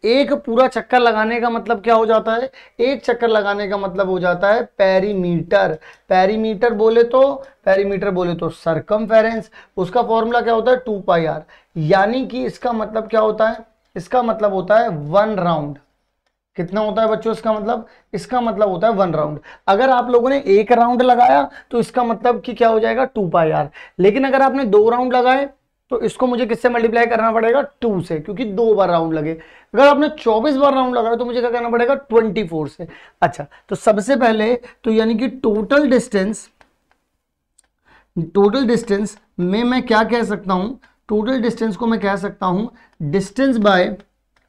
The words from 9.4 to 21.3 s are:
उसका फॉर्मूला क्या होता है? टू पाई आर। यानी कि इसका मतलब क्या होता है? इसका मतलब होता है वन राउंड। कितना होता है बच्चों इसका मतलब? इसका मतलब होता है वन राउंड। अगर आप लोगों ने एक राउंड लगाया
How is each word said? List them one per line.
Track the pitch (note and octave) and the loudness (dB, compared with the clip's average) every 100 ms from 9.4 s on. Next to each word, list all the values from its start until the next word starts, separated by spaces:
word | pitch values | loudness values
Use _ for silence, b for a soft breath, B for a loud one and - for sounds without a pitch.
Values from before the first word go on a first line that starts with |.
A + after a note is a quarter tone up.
| F#3 B B - | -10 B B -8
उसका | F3+ B3 | -4 -2
फॉर्मूला | A3+ A3+ A3+ A#3+ | -2 -2 -2 -2
क्या | A3+ | -2
होता | A3+ A3 | 0 0
है? | B3+ | 0
टू | B3 G3+ | -2 -6
पाई | F#3+ F3 D#3+ | -2 0 0
आर। | D3+ - b b F3 | -6 -12 b b -6
यानी | D3+ G3 G3+ B3 A3 | 0 2 2 0 -4
कि | B3 B3 | -6 -8
इसका | - B3 | -6 -4
मतलब | A3+ G#3+ A3 G#3+ | -4 -4 -6 -2
क्या | A3 | 0
होता | A3 G#3+ A3 | 0 0 -2
है? | A3+ - _ _ F#3+ | -2 -12 _ _ -16
इसका | E3 B3+ | -4 -2
मतलब | A#3 A3 G#3 | 0 0 -2
होता | F#3+ F3+ G#3+ | -2 2 2
है | A#3 | 2
वन | D#3 D3 F#3 G#3+ G#3 | -4 -2 0 0 0
राउंड। | F3 D#3+ D3 C#3 _ _ _ _ _ _ _ - | -2 -2 -4 -12 _ _ _ _ _ _ _ -10
कितना | F3 G3+ | -6 -4
होता | G#3+ G#3+ | -2 0
है | A3 | 0
बच्चों | A3 A3+ | 0 -4
इसका | A3 A3+ | -4 -4
मतलब? | G#3+ G#3 A3+ - b b | -4 -4 -6 -8 b b
इसका | F#3+ - B3 | -12 -6 -4
मतलब | A#3 G3 G#3 | -2 0 -2
होता | F3+ G#3+ | 0 0
है | |
वन | G3+ F#3 | 2 0
राउंड। | D#3 D3+ D3 B B - | -2 -4 -6 B B 0
अगर | G3 C4 | 2 2
आप | B3 B3 | 2 2
लोगों | A#3+ A#3+ | 2 2
ने | C#4 G3 | 0 2
एक | G3 G#3 | 4 4
राउंड | A#3 A#3 B3 | 4 4 2
लगाया | B3+ A#3+ B3 | 2 4 6